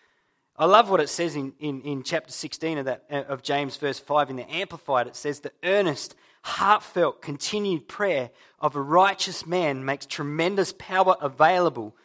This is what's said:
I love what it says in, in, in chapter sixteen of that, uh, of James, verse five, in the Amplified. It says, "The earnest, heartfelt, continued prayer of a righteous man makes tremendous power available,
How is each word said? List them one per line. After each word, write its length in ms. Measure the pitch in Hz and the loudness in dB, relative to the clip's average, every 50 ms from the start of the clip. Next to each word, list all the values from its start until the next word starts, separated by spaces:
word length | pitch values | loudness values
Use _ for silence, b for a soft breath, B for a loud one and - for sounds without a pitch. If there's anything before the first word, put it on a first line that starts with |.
| _ _ _ _ _ _ _ _ _ _ _ | _ _ _ _ _ _ _ _ _ _ _
I 100 | - 156 | 0 4
love 260 | 180 202 226 226 196 | 8 8 8 6 6
what 80 | 190 165 | 4 2
it 100 | 147 - | 2 0
says 260 | - - 170 160 143 | -2 -2 -2 -2 -2
in, 180 | 147 135 135 - - | -4 -8 -8 -10 -8
in, 220 | 151 151 135 131 | -8 -6 -6 -6
in 220 | 120 147 143 135 127 | -6 -8 -8 -6 -6
chapter 280 | - 165 156 - - | -4 -4 -4 -4 -6
sixteen 460 | - - - 139 - - 160 165 160 | -12 -12 -10 -10 -10 -6 -4 -4 -4
of 80 | 143 131 | -2 -4
that, 200 | 131 120 - _ - | -4 -6 -6 _ -8
uh, 140 | 147 139 135 | -8 -8 -6
of 140 | - 139 127 | -6 -10 -8
James, 340 | - - 143 143 143 131 - | -4 -2 -2 -2 -2 -4 -6
verse 200 | - 147 139 131 | -6 -4 -4 -4
five, 320 | - - - 147 151 143 131 | -6 -6 0 0 0 0 0
in 60 | 131 | -4
the 120 | 127 120 | -12 -10
Amplified. 600 | - 151 175 196 - 170 151 - 147 135 123 120 | -8 -8 -8 -8 -8 -12 -14 -4 0 0 0 0
It 80 | 123 - | -2 -8
says, 240 | - - 147 139 - | -8 -6 -6 -6 -6
"The 120 | - 135 _ - 165 | -10 -14 _ -6 -2
earnest, 500 | 180 196 208 196 160 135 - - - - b b b b b b | 0 2 2 2 2 -2 -4 -8 -14 -14 b b b b b b
heartfelt, 800 | - - - 190 196 214 - - - - 185 165 135 - - - | -8 -4 0 4 4 4 4 2 -4 0 2 2 2 0 -4 -10
continued 640 | 143 143 139 - - 208 214 208 196 175 147 - | -10 -10 -8 -6 -4 -2 -2 0 0 -2 -2 -4
prayer 420 | - - - 208 190 160 135 123 113 b b b b b b | -10 -6 -4 -2 0 0 0 -2 -6 b b b b b b
of 160 | 151 143 143 | -2 -2 -2
a 60 | 143 | -2
righteous 640 | 139 143 160 180 190 196 190 - - 190 170 - - | -2 4 6 6 6 6 2 -2 -6 -6 -6 -10 -8
man 360 | 160 180 180 170 147 135 135 131 | -4 -2 0 0 0 -2 -2 -4
makes 220 | 139 143 - - | -4 -6 -6 -6
tremendous 680 | - - - 147 147 147 160 165 185 202 196 170 - - | -12 -8 -6 -6 -4 -2 0 0 0 2 0 0 -2 -4
power 400 | - - - 190 190 185 185 175 - | -14 -10 -2 0 2 4 4 4 2
available, 760 | 151 135 123 127 151 170 185 180 175 156 127 127 107 110 - b | 0 -6 2 4 4 6 6 4 2 2 0 -2 -10 -10 -14 b